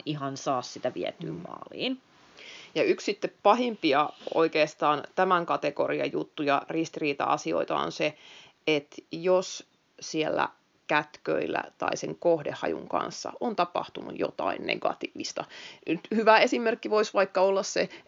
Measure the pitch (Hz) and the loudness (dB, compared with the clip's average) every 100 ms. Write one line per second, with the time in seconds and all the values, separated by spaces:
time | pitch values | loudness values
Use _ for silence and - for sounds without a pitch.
0 | - 151 139 135 156 127 - - 127 - | -6 -6 -6 -6 -2 -2 -4 -6 -4 -4
1 | - - 160 165 180 - - - 254 262 | -6 -6 -8 -10 -12 -14 -14 -6 -6 -6
2 | _ _ - - - - - 160 123 185 | _ _ -20 -20 -20 -18 -6 0 2 2
3 | - 202 - - 202 233 247 208 160 135 | -2 -4 -6 2 4 6 2 0 2 4
4 | 147 - - - 160 160 156 - 151 147 | 2 -4 -4 2 2 4 0 2 0 0
5 | - - 190 175 165 147 147 - 139 147 | -2 0 2 2 2 0 0 0 0 0
6 | 139 151 147 - 143 139 - 165 165 - | -2 -2 -6 -2 0 2 0 -2 -4 -2
7 | 151 143 135 151 165 165 - 156 156 160 | -2 0 0 0 0 -2 0 0 -2 -2
8 | 156 - - - - _ - 151 147 - | -4 -4 -14 -20 -20 _ 0 0 -2 -12
9 | - 165 175 185 185 - - _ _ - | -12 -4 2 2 2 -8 -14 _ _ -16
10 | - 156 156 156 - - _ _ - 151 | -6 -2 0 0 -2 -4 _ _ 0 0
11 | 156 - - 156 156 - - - - - | 0 -6 -2 -2 0 -2 -6 -4 -4 -2
12 | 147 160 175 165 147 - - 80 - - | -6 0 2 2 0 -4 -4 -4 -4 -4
13 | - - - - 247 202 175 - - - | -4 -6 -10 -6 -4 -2 -2 -2 -6 -8
14 | - - 90 - 90 - - - - - | -10 -4 -4 -2 -4 -2 -4 -2 -2 -2
15 | - - - - - - - - - 165 | -8 -8 -8 -8 -10 -14 -18 -10 -4 -4
16 | - 214 214 220 247 240 226 220 214 214 | -2 2 6 8 6 2 0 -2 0 0
17 | 214 202 196 190 190 196 196 175 180 - | 2 0 0 2 2 2 0 -2 -2 -6